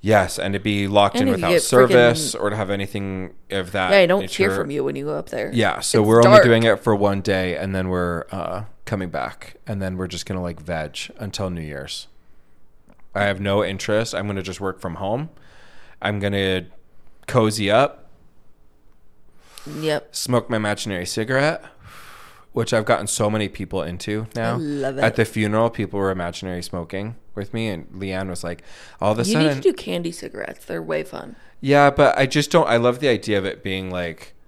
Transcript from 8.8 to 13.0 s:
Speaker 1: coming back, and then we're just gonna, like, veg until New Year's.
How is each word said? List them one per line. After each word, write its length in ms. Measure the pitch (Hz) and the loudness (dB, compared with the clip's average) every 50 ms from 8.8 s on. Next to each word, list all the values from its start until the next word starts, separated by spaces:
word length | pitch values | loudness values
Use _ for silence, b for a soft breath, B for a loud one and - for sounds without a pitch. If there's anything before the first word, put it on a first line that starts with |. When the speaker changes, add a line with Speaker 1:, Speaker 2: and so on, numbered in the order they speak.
| - | -8
Speaker 1:
coming 260 | - - 98 92 90 | -6 -6 -4 -4 -4
back, 480 | 80 76 62 60 - - - - - - - | -6 -6 -6 -6 -8 -12 -18 -20 -20 -20 -10
and 160 | - 110 101 | -8 -6 -6
then 160 | 98 95 92 | -4 -6 -4
we're 120 | 92 92 90 | -4 -6 -6
just 180 | 87 87 - | -6 -10 -8
gonna, 160 | - 104 92 90 | -6 -6 -6 -4
like, 160 | 87 85 80 | -6 -8 -8
veg 380 | 76 78 87 80 78 76 - - - - - - | -8 -6 -6 -6 -6 -8 -8 -12 -14 -12 -12 -12
until 320 | 107 101 - - 101 95 | -12 -10 -6 -6 -6 -6
New 100 | 90 85 | -6 -6
Year's. 480 | 80 76 73 69 67 71 - - - - - - _ - - - - _ - - - - _ - _ _ - - | -8 -10 -10 -12 -12 -12 -12 -14 -14 -16 -20 -20 _ -20 -20 -20 -20 _ -20 -20 -20 -20 _ -20 _ _ -20 -20